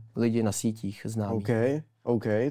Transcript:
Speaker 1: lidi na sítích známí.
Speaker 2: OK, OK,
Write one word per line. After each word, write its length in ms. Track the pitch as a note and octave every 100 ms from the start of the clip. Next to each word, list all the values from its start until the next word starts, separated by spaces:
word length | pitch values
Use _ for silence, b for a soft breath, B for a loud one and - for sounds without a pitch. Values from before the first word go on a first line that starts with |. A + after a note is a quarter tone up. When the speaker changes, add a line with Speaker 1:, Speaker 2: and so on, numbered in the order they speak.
| - -
Speaker 1:
lidi 260 | A#2 A2+
na 100 | A2
sítích 500 | G2 A#2 G#2+ G2 G2+
známí. 320 | G#2+ A2+ G#2 A2
Speaker 2:
OK, 100 | G#2 A2+ B2 D3 D#3 _
OK, 220 | - A#2+ A#2 G#2+ C3